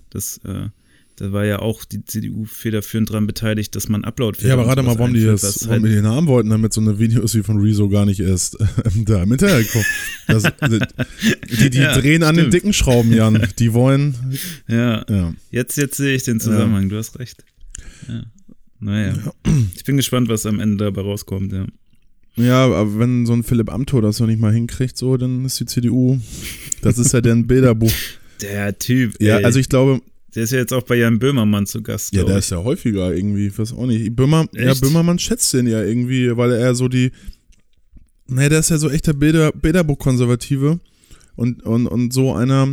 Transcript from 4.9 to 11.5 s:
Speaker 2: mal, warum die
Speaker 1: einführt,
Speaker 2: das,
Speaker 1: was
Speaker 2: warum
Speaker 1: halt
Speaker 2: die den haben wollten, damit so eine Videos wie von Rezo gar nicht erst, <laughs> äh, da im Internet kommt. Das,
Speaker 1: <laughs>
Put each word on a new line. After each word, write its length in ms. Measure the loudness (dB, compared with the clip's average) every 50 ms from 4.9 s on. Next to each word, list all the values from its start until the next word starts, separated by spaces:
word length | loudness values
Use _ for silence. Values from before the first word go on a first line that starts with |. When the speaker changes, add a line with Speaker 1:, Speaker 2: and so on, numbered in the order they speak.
| 0
Speaker 2:
mal, 40 | 0
warum 140 | 0 2 2
die 60 | 4
Speaker 1:
einführt, 140 | 4 4 4 2 0
Speaker 2:
das, 0 | -2 -4 -4
Speaker 1:
was 80 | -2 -2
Speaker 2:
warum 140 | 0 2 2
Speaker 1:
halt 80 | 2 2
Speaker 2:
die 20 |
den 100 | 4 2 2
haben 200 | 2 2 2 4
wollten, 220 | 4 4 4 4
damit 240 | 2 2 2 0 0
so 80 | 0
eine 180 | 0 0 2 2
Videos 340 | 2 2 2 2 2 0 0
wie 80 | 0 0
von 180 | 0 0 2
Rezo 260 | 2 2 2 2 2 2
gar 180 | 2 2 2
nicht 140 | 2 2 0
erst, 400 | 0 0 0 0 -2 -4 -4 -2
<laughs> 0 |
äh, 60 | -2 -2 0 0 0 0 0 0 2
da 180 | 2 2 2 2
im 80 | 2
Internet 400 | 2 2 4 4 4 4 2 2
kommt. 140 | 0 0 0 0 -2 -4 -6 -12 -12 -8 -2 0
Das, 160 | 0 2 2
Speaker 1:
<laughs> 1160 | 0 -2 -2 -2 0 0 0 -2 -2 -4 -6 -8 -8 -6 -2 0 0 0 -2 -4 -6